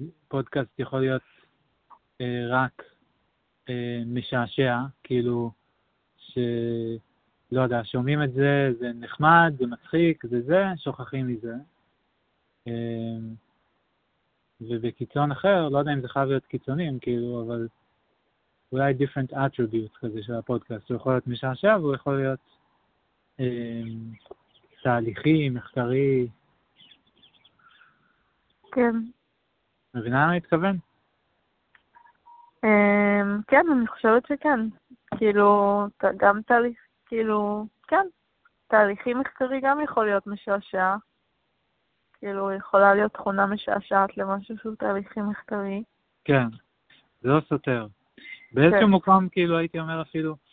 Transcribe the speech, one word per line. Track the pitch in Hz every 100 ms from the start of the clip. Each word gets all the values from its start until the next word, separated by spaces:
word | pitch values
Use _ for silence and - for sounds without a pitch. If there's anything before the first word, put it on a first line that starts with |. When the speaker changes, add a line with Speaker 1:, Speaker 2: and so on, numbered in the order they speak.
| 160 - -
Speaker 1:
פודקאסט | 139 - 147 123 -
יכול | 123 135
להיות, | 131 131 - _ _ _ _ _ _ - _ -
אה, | 123 120 120
רק, | 127 127 - - _ _ _ _ _ _ _ -
אה, | 123 120 120 117
משעשע, | 123 - 127 120 - 131 120 139 -
כאילו, | - 123 120 120 117 - _ _ _ _ _ _
ש-, | - 127 120 117 117 117 113 113 _ _ _ _ -
לא | 131
יודע, | 127 120
שומעים | 110 127 127 147
את | 143
זה, | 127 139 143 139 117
זה | 120
נחמד, | 117 117 - 151 170 165 135
זה | 123
מצחיק, | 117 - 160 170 156 117
זה | 120
זה, | 123 180 196 175
שוכחים | 139 - 123 135 127
מזה. | 117 117 120 151 _ _ _ _ _ _ _ _ _ 117
אה, | 117 117 117 113 113 113 113 _ _ _ _ _ _ _ _ _ _ _ -
ובקיצון | 113 117 117 - 120 147 147
אחר, | 135 190 190 151
לא | 131
יודע | 147
אם | 139
זה | 123
חייב | 139 135
להיות | 135 -
קיצונים, | 131 - 143 165 127
כאילו, | - 120 120 120
אבל | 113 117 117 _ _ _ _ _ _ _ _ _ -
אולי | 131 139
different | 135 139 139 131
attributes | 135 135 - 113 113 107 -
כזה | 113 110
של | 104
הפודקאסט, | 117 110 117 - 107 -
הוא | 120
יכול | 131
להיות | 127 123
משעשע | 120 131 131 202 214
והוא | 151
יכול | 135 147 139
להיות, | 135 131 _ _ _ _ _ _ _ _ _ -
אה, | 127 120 117 117 113 113 113 110 - - _ _ _ _
תהליכי, | 131 120 113 101 151 156 139
מחקרי. | 123 - 131 120 131 139 131 120 - _ _ _ _ _ _ _ _ _ _ _ _ _ _ _ _ _ _ _ _ _ _ -
Speaker 2:
כן. | 262 240 226 233 - _ _ _ _ _ _ _
Speaker 1:
מבינה | 123 113 131 160
מה |
אני | 175
מתכוון? | - 165 190 185 - _ _ _ _ _ _ _ _ _ _ _ _ _ _ - _ _
Speaker 2:
אמ, | 220 208 202 202 208 202 202 208 -
כן, | 277 349
אני | 262 226
חושבת | - 220 233 -
שכן. | 285 302 247 220 - _ - - -
כאילו, | 214 202 202 208 202 202 208 -
ת-, | 196 190
גם | 202 208 214
תהליך, | 240 240 233 _ _ -
כאילו, | 226 220 208 208 208 214 _ -
כן, | 320 381 _ _ _ _ _ -
תהליכי | 214 208 202 247
מחקרי | 247 - - 254 269
גם | 269 294
יכול | 294 - 214
להיות | 202 202
משעשע. | 202 - 202 - 190 185 208 - _ _ _ _ _ _ _ _ _ _ -
כאילו, | 208 196 196
יכולה | 196 - 196 202
להיות | 202 214
תכונה | - 202 196 196
משעשעת | 208 - 202 - 196 196 202
למשהו | 196 196 196 220
שהוא | 220
תהליכי | 214 208 196 196 220
מחקרי. | 208 208 - 208 196 196 226 _ _ _
Speaker 1:
כן, | - 139 117 113 _ _ _ _ _ _
זה | 127
לא | 151 -
סותר. | 143 - 120 107 - _ - - - -
באיזשהו | 127 160 202
Speaker 2:
כן. | 208
Speaker 1:
מקום, | 190 - 190 185
כאילו, | 190 170 165
הייתי | 165 165
אומר | 160 165
אפילו, | 151 165 160 156 _